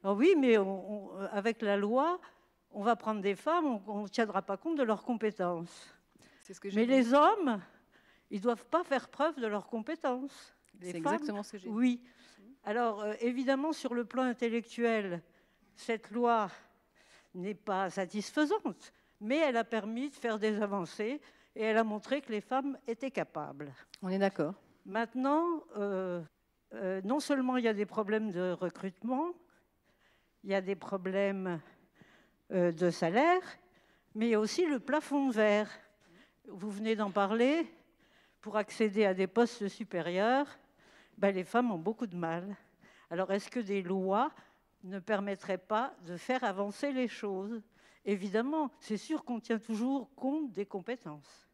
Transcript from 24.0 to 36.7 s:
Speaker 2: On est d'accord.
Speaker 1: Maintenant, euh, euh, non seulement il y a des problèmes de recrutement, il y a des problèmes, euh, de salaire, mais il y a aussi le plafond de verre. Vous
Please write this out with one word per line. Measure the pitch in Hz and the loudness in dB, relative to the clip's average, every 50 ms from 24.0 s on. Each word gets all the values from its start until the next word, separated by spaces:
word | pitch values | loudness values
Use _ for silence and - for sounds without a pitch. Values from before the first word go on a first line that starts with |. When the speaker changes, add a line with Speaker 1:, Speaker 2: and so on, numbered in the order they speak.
Speaker 2:
On | - | -4
est | 185 185 | -2 0
d'accord. | 196 196 196 190 - 156 151 196 - _ _ _ _ _ | 2 2 2 2 0 -2 -2 -2 -8 _ _ _ _ _
Speaker 1:
Maintenant, | 190 190 220 233 226 - 254 254 269 285 311 339 349 339 302 - - - | -6 -4 -4 -4 -2 -4 -2 0 2 2 4 2 2 -2 -2 -6 -10 -6
euh, | 208 202 202 196 185 185 185 175 175 160 151 _ _ _ _ _ _ _ _ - | -4 -2 -2 -2 -2 -2 -2 -4 -6 -6 -10 _ _ _ _ _ _ _ _ -10
euh, | - 196 185 190 190 190 | -6 -4 -4 -4 -2 -2
non | 202 254 302 | 0 0 0
seulement | 277 - 285 269 254 254 254 | 2 0 0 2 2 0 0
il | 254 233 | 2 2
y | |
a | 226 214 | 0 0
des | 202 208 | 0 -2
problèmes | - - 220 214 190 214 220 220 214 | -2 -2 -4 -2 0 0 -2 -2 -2
de | 175 180 180 185 | -4 -2 -2 -2
recrutement, | 175 165 185 175 - - - 190 180 _ - 226 254 262 311 349 359 - _ _ _ _ _ _ _ _ _ _ _ _ _ _ _ _ _ _ _ _ - | -2 -2 -4 -6 -6 -6 -10 -10 -10 _ -6 -4 -2 -2 -2 -4 -6 -10 _ _ _ _ _ _ _ _ _ _ _ _ _ _ _ _ _ _ _ _ -6
il | - | -2
y | 98 | -2
a | 98 | 0
des | 92 180 196 | 0 -2 -6
problèmes, | 175 - - 196 190 180 185 190 196 202 196 196 196 190 185 175 156 - - - _ _ _ _ _ - - - - _ _ _ _ _ _ | -6 -4 -6 -6 -4 -2 0 0 2 2 2 0 0 -2 -2 -4 -4 -6 -12 -20 _ _ _ _ _ -20 -20 -20 -20 _ _ _ _ _ _
euh, | - 185 175 175 | 2 2 4 4
de | 165 156 180 175 | 2 4 2 2
salaire, | 165 - 180 165 175 233 285 339 359 370 370 - - - _ _ _ _ _ _ _ _ _ _ _ | 2 2 0 2 4 6 6 6 6 4 2 -4 -16 -18 _ _ _ _ _ _ _ _ _ _ _
mais | 214 220 | -2 2
il | 240 | 2
y | 226 | 4
a | 214 | 4
aussi | 214 208 - - 359 | 2 2 2 2 2
le | 320 294 240 | 2 2 0
plafond | - - 262 302 - - 277 285 277 | 0 0 -2 -2 0 0 0 0 2
de | 269 233 | 2 4
verre. | 214 214 214 202 208 214 202 - - - _ _ _ _ _ - - - _ _ _ _ | 4 4 6 6 4 2 -2 -8 -18 -20 _ _ _ _ _ -20 -20 -20 _ _ _ _
Vous | - 196 190 180 214 | -16 -14 -10 -8 -8